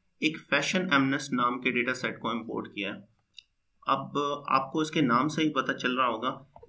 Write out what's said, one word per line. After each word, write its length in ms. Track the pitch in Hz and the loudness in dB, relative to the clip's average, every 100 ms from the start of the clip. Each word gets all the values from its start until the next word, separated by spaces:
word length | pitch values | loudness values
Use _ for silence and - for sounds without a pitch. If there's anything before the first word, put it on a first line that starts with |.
| _ - | _ -2
एक 160 | 156 - | -2 -2
Fashion 520 | - 147 147 185 - | -2 0 2 0 4
एमनेस्ट 400 | 143 135 139 - | 4 4 2 0
नाम 260 | 123 123 123 | 2 2 2
के 120 | 127 | 0
डेटा 220 | 120 123 | 0 0
set 260 | 127 113 - | -2 -4 -4
को 140 | 110 | -4
import 360 | 117 113 110 - | -4 -4 -6 -8
किया 240 | 104 98 | -6 -8
है। 160 | - - _ _ - - _ _ _ 123 | -8 -14 _ _ -20 -20 _ _ _ -2
अब 240 | 135 135 143 143 143 - | -2 0 -2 -2 -4 0
आपको 340 | 135 - 160 | 0 0 -2
इसके 200 | 151 165 | 0 2
नाम 260 | 127 120 151 | 4 4 2
से 140 | 156 | 2
ही 60 | 156 | 0
पता 240 | 139 131 | 0 -2
चल 240 | - 127 127 | 0 0 0
रहा 100 | 123 | 0
होगा, 400 | 110 127 - - - | 0 -4 -6 -14 -20